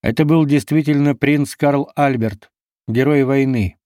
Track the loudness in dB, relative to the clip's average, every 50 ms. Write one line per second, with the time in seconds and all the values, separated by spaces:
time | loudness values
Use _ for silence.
0 | -2 -2 0 0 0 2 2 2 2 2 0 0 0 0 -2 -2 0 0 0 0
1 | 0 0 0 0 0 0 0 0 -2 -4 -4 _ 0 0 0 0 -4 -4 _ -2
2 | -2 0 0 -2 -2 -4 -6 -8 -18 _ _ _ _ _ _ _ _ -4 -2 0
3 | 0 2 2 2 2 2 0 0 0 0 0 -2 -2 -4 -6 _ _